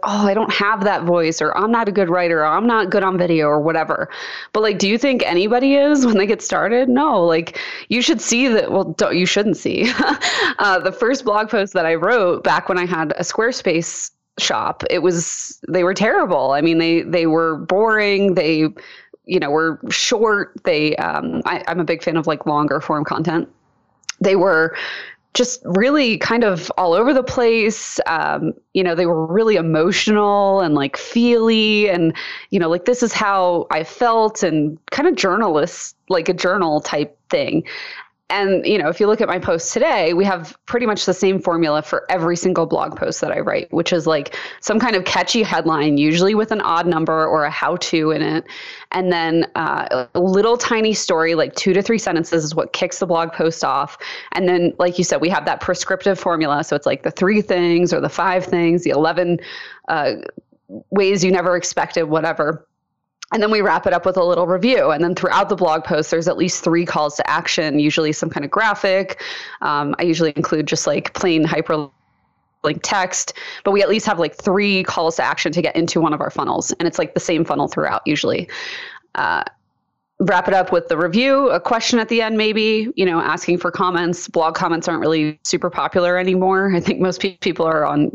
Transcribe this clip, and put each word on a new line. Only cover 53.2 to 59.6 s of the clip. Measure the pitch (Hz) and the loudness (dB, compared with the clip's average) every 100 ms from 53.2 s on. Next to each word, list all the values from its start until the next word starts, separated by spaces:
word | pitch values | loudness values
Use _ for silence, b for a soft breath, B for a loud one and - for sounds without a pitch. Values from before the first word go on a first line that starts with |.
| 165 | -2
post | - 165 165 | -2 -2 0
off. | 143 135 143 - B B B | -2 -2 -4 -8 B B B
And | - 185 | -2 0
then, | 180 170 - | 2 2 2
like | 180 180 | 0 0
you | |
said, | 175 147 | 0 0
we | 160 | 0
have | 185 147 | 0 -2
that | 147 | -4
prescriptive | - 180 - 185 202 185 | -2 -4 -2 -2 0 0
formula. | - 165 156 143 | 0 0 0 0
So | 156 147 | 0 -2
it's, | - | 0
like, | 139 | -2
the | - | -4
three | - 185 214 | 0 2 2
things | 202 185 175 170 175 | 2 2 4 4 2
or | 165 | 0
the | 143 | -2
five | - 185 185 185 | -2 0 0 0
things, | 180 170 170 | 0 2 2
the | 170 | 2
eleven, | 135 160 165 175 170 B B | 2 2 2 0 0 B B